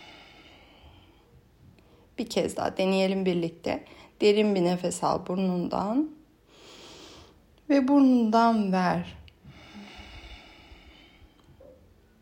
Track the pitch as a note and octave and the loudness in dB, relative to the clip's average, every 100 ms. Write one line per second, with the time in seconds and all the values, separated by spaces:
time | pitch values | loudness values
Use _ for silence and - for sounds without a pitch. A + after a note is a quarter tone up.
0 | - - - - - - - - - - | -20 -20 -20 -20 -20 -20 -20 -20 -20 -20
1 | - - _ - _ _ - - - - | -20 -20 _ -20 _ _ -20 -20 -20 -20
2 | _ - A#3+ - - - - - F#3+ F#3+ | _ -10 -6 -2 -2 -2 -6 -2 0 0
3 | F#3+ G3 F#3+ F3 E3 - - C4 - - | 0 0 -2 -2 -4 -6 -6 -6 -8 -20
4 | - - G#3 G#3 G#3+ G3 F3 F3+ F3 F3 | -18 0 2 4 2 2 0 0 -4 -4
5 | D3 D3+ F3+ F#3 F#3+ F3+ E3+ - G3 B3 | -2 -2 -4 -2 -2 -2 -2 -4 -2 -2
6 | D#4 - - _ _ - - - - - | -4 -8 -20 _ _ -20 -20 -20 -20 -20
7 | - - - - _ _ - C#4 B3+ C#4+ | -20 -20 -20 -20 _ _ 0 2 4 4
8 | C4 B3 A3 A3+ A#3 A3+ G3+ F#3 F3+ E3+ | 6 4 4 4 4 2 0 0 0 -2
9 | F3 - - - - - - G#3 - - | -6 -14 -20 -20 -20 -20 -20 -20 -20 -20
10 | - - - - - - - - - - | -20 -20 -20 -20 -20 -20 -20 -20 -20 -20
11 | - - - _ - - - - - _ | -20 -20 -20 _ -20 -20 -20 -20 -20 _
12 | _ _ | _ _